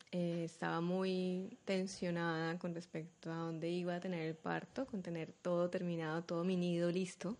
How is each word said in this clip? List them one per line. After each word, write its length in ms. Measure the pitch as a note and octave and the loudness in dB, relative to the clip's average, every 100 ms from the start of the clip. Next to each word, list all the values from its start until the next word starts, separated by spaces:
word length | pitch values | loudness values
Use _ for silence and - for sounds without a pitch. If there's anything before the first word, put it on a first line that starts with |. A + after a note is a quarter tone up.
| - | -6
eh, 300 | F3+ F3 E3+ | 0 0 0
estaba 360 | E3 - E3+ E3 | -2 -2 0 2
muy 760 | E3+ F#3 F#3+ F#3 F#3 F3+ G3 - | 2 2 2 2 2 0 -4 -8
tensionada 960 | - F#3+ F#3+ - F3+ E3+ E3+ D#3+ E3 E3+ | -2 0 0 -2 0 2 2 2 0 0
con 160 | F3 | -2
respecto 580 | E3+ F3 E3 E3 - E3+ | -4 -6 -8 -8 -8 -6
a 40 | E3 | -2
dónde 340 | E3 D#3+ E3 | -2 -2 0
iba 240 | F3+ F3 F3 | 0 0 -2
a 40 | |
tener 260 | F#3 F3 D#3+ | -2 -2 -2
el 80 | |
parto, 520 | D#3+ F3 E3 - - C4+ | -2 0 -2 -2 -4 -4
con 160 | G3 | -4
tener 300 | F3+ E3+ D#3+ - | -4 -4 -6 -4
todo 300 | F3+ F3 F3 | 2 4 4
terminado, 520 | F#3 F3 E3 D#3 E3 | 2 0 0 0 0
todo 200 | E3+ E3+ | 0 0
mi 120 | F3+ F#3 | 2 4
nido 340 | F3 E3+ F3 | 4 4 4
listo, 460 | F3 F3+ - F3+ - | 2 0 -4 -6 -6